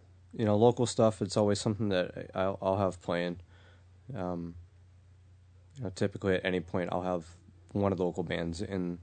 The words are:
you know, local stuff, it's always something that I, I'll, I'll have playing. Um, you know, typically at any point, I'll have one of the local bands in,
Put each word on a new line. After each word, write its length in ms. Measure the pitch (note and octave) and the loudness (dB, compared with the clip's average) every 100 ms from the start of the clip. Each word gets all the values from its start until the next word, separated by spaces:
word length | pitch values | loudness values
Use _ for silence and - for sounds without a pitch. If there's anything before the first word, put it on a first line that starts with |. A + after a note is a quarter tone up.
| - - - | -20 -20 -18
you 120 | - G#2+ | -2 2
know, 100 | G#2 | 6
local 300 | A#2 A#2+ A#2+ | 6 6 0
stuff, 360 | - A2+ G#2+ | 4 4 4
it's 160 | G2+ - | -2 2
always 220 | G#2 G2+ | 2 2
something 300 | A#2 G#2 G#2+ | 0 -2 0
that 400 | F#2 F2+ - - F#2+ | 0 0 -6 -8 -2
I, 40 | |
I'll, 180 | F#2+ G2 | -2 -2
I'll 160 | F#2+ G2 | 0 2
have 240 | F#2+ F2 | 0 -2
playing. 380 | - F2 F2 F2 - - - - - - - B2+ | -4 -2 -2 -4 -12 -20 -20 -20 -20 -20 -14 -8
Um, 400 | F2+ F2 E2+ E2+ - - - - - - - - - - - C#3+ | -6 -4 -8 -12 -20 -20 -20 -20 -20 -20 -20 -20 -20 -20 -20 -10
you 60 | G#2 | -10
know, 60 | F#2 | -2
typically 400 | G#2 - G2+ F#2 | -2 0 0 2
at 100 | F#2+ | 2
any 140 | F#2 | 0
point, 300 | F2 G2 F2 | -2 -2 -2
I'll 100 | F2+ | -2
have 240 | F2+ F2+ E2 - - - - | -2 -2 -4 -16 -20 -20 -8
one 200 | G#2 G2+ | 0 0
of 60 | F2+ | 2
the 80 | F2 | 0
local 180 | E2+ | -2
bands 380 | E2 F2 E2+ E2 | -4 -2 -4 -4
in, 380 | G2+ F#2+ F2+ F2 | -4 -4 -4 -6